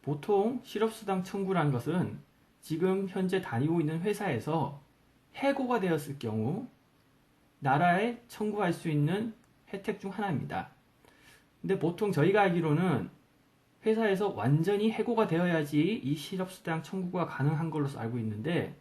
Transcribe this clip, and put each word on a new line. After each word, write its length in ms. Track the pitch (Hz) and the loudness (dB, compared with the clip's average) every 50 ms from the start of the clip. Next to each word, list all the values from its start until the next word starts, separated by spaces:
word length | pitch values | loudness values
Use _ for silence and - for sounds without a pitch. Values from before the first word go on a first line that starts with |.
| - | -4
보통 580 | 135 147 143 - - 208 196 202 226 269 247 - | -4 -6 -4 0 2 2 4 4 2 0 -4 -8
실업수당 640 | - - 214 220 220 220 - - 196 196 185 185 | -8 -2 0 0 0 -2 -4 -4 -2 -2 -2 -2
청구란 480 | - - 196 196 185 190 175 151 147 135 | -4 -4 -4 -2 0 0 2 2 2 0
것은 460 | 120 - 147 165 185 143 101 - - - _ _ _ _ _ _ _ | 0 -2 -2 0 0 0 -2 -4 -10 -16 _ _ _ _ _ _ _
지금 480 | - - 156 156 170 190 190 196 196 185 | -8 -6 -2 0 2 2 2 0 -2 -4
현재 320 | - 196 185 185 185 190 | -2 -2 -2 0 0 0
다니고 400 | 180 - - 117 135 156 165 175 | -2 -2 -2 0 2 2 2 2
있는 200 | 156 147 160 165 175 | 2 0 0 -2 -2
회사에서 800 | 214 208 208 208 190 139 113 - - 156 165 139 - - - - _ _ _ _ _ _ _ _ _ _ | -2 -2 -2 -2 -2 -2 -2 -2 -2 0 0 -2 -2 -6 -12 -20 _ _ _ _ _ _ _ _ _ _
해고가 440 | - - 277 277 269 262 240 240 233 | -2 0 0 0 0 0 0 0 0
되었을 380 | 185 180 165 151 147 147 143 143 | 2 2 0 0 0 -4 -10 -6
경우 500 | - 113 107 110 110 123 165 214 - - _ _ _ _ _ _ _ _ _ _ _ _ _ _ _ _ _ _ | -4 -4 -2 0 0 -2 -2 -4 -6 -10 _ _ _ _ _ _ _ _ _ _ _ _ _ _ _ _ _ _
나라에 600 | - 139 135 151 175 175 175 185 214 240 240 233 - - | 0 2 2 4 4 4 4 4 2 0 -2 -6 -12 -18
청구할 460 | - - 214 214 202 208 202 175 165 | -8 -4 -4 -2 0 0 0 0 0
수 160 | - - 170 | -2 -2 0
있는 420 | 151 147 147 151 180 208 226 233 - - _ _ _ _ _ - - | 2 2 2 2 2 0 -2 -4 -8 -12 _ _ _ _ _ -12 -12
혜택 280 | 196 - - 202 - | -8 -6 -6 -6 -6
중 100 | - 196 | -6 -10
하나입니다. 580 | 190 - 208 196 160 - - 143 - - - - _ _ _ _ _ _ _ - _ _ _ - - - _ _ _ _ - | -6 -4 -2 -2 -2 -2 -2 -4 -6 -8 -8 -8 _ _ _ _ _ _ _ -20 _ _ _ -20 -20 -20 _ _ _ _ -4
근데 160 | 170 190 190 | -2 -2 0
보통 340 | - 160 170 - 220 208 190 | 0 -2 0 0 -2 0 2
저희가 300 | 147 143 175 196 214 202 | 4 4 6 6 6 4
알기로는 680 | 190 170 175 160 160 147 156 180 190 151 113 90 - - - _ _ _ _ _ _ _ _ _ _ _ _ - | 4 4 2 2 2 2 2 4 2 2 0 -2 -4 -10 -20 _ _ _ _ _ _ _ _ _ _ _ _ 0
회사에서 480 | 220 220 220 226 214 196 185 208 196 - | 0 2 2 2 2 2 2 0 -2 -2
완전히 560 | - 104 123 143 156 165 175 208 202 208 226 | 0 2 4 4 4 4 2 2 4 2 2
해고가 380 | 220 - 214 - 240 220 220 196 | 2 0 0 0 2 2 2 2
되어야지 640 | 160 165 180 175 170 160 151 147 - 147 151 180 220 - - | 2 2 2 2 2 2 0 2 2 2 2 2 0 -2 -2
이 100 | 131 147 | -2 -2
실업수당 680 | 147 - - - 180 185 185 - - - - 160 160 160 | -2 -4 -8 -4 -4 -4 -6 -6 -12 -6 -4 -4 -4 -4
청구가 420 | - - 190 185 175 175 180 165 | -6 -6 -6 -6 -4 -2 -2 -2
가능한 460 | 143 - - 139 147 160 151 165 160 | -2 -2 0 2 2 2 2 -2 -2
걸로 180 | 147 156 143 135 - | 0 0 -2 -2 -2
알고 220 | - 113 113 120 123 | -4 -6 -4 -4 -2
있는데 580 | 110 110 107 104 110 147 175 151 104 87 - - | -4 -4 -4 -4 -4 -2 0 0 -2 -2 -8 -16